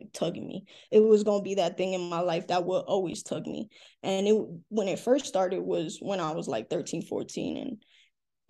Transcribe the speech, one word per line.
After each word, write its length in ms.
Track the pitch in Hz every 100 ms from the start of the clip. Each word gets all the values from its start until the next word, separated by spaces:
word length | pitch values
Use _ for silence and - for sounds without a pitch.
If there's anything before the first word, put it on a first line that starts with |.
| 214
tugging 340 | - 160 - -
me. 180 | - - - -
It 100 | 214
was 240 | 220 214
gonna 160 | 208 202
be 140 | 190
that 240 | 196 175 -
thing 160 | 190
in 160 | 185 175
my 100 | 170
life 280 | 180 170 180
that 180 | 180 175
would 140 | 185
always 420 | - 190 180 -
tug 240 | - - -
me. 240 | - 220 - - _
And 260 | - 190 202
it, 80 | 214 - 165 -
when 200 | 214 190
it 100 | -
first 260 | - 277
started 380 | - 190 185 185
was 340 | 185 170 165 214
when 180 | - 196
I 120 | 160
was, 140 | 165 127
like, 220 | 117 113
thirteen, 320 | 170 - 170
fourteen. 560 | - - - - - 78
And, 260 | - 214 _ _ _ _ _ _